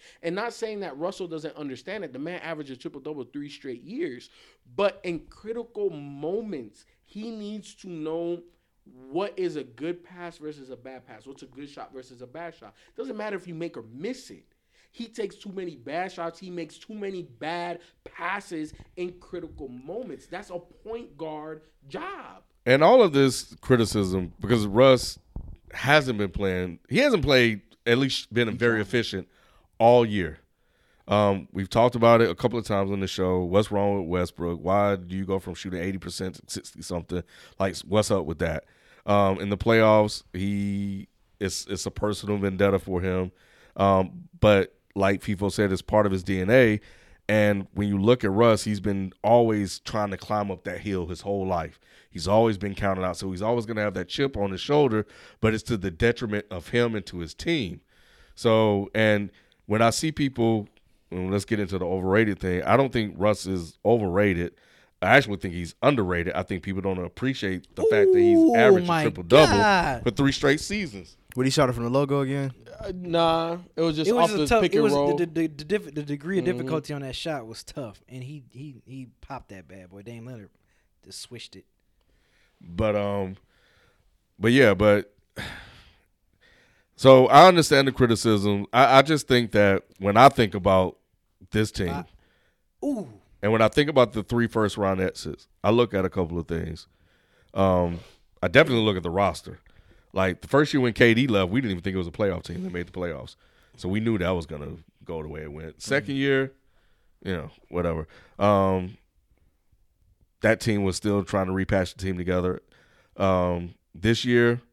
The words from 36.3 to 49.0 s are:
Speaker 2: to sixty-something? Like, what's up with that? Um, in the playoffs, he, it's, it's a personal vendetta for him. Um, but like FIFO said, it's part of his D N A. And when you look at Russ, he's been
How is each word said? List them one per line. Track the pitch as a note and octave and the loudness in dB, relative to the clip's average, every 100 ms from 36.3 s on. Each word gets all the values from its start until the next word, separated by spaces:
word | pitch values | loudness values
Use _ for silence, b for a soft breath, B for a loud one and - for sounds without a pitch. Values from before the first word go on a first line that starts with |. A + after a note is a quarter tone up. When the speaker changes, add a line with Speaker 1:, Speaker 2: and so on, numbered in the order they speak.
| - | -12
Speaker 2:
to | - | -14
sixty-something? | - - - - F2 E2 F2+ - b b b | -14 -14 -18 -10 -10 -6 -10 -10 b b b
Like, | F#2+ - | -6 -6
what's | - G#2+ G#2 | -4 -2 0
up | G2 | -2
with | D2+ D#2 | -4 -6
that? | E2 D#2+ _ b b b | -4 -6 _ b b b
Um, | - G2+ G2 F#2+ | -2 2 2 0
in | G2+ | -4
the | G2 | -2
playoffs, | A#2 A2+ A2 G#2+ G#2 - _ | 2 4 6 6 4 -2 _
he, | F2+ G2 G2+ G2+ G2 G2+ G2 - _ _ - | -6 -4 -2 -4 -4 -6 -8 -14 _ _ -8
it's, | F#2+ - - | -6 -6 -8
it's | G2 - | -8 -8
a | |
personal | - G#2 G2+ G2+ G#2 | -4 -4 -4 -4 -2
vendetta | G2 F#2+ G2+ F#2+ | -2 0 2 2
for | G2 F2+ | -2 -4
him. | F#2 F#2 F#2 _ b b b - | -2 -4 -4 _ b b b 0
Um, | G2 F#2+ F#2+ - - - | 4 4 2 -6 -18 2
but | G#2+ G2+ F#2 _ _ G2 | 4 4 2 _ _ -2
like | G2 G2 | 0 0
FIFO | - F#2 G2 | -4 -4 -4
said, | G2+ G2+ | 0 0
it's | F#2+ | 0
part | - G#2+ G#2 | 0 0 2
of | |
his | F#2+ | -2
D | F2+ F#2 | -4 -4
N | F#2 | 2
A. | B2+ A#2 G#2 b b b b - | 4 4 2 b b b b -2
And | G#2+ G#2 G2+ F#2 | 2 2 0 -4
when | - G#2 | -6 -2
you | G2+ | 0
look | G#2 B2 | 2 2
at | G#2+ | 2
Russ, | G2 A#2 G#2+ | 2 4 4
he's | G#2+ G2+ | 0 -6
been | G#2 G2 | -4 -4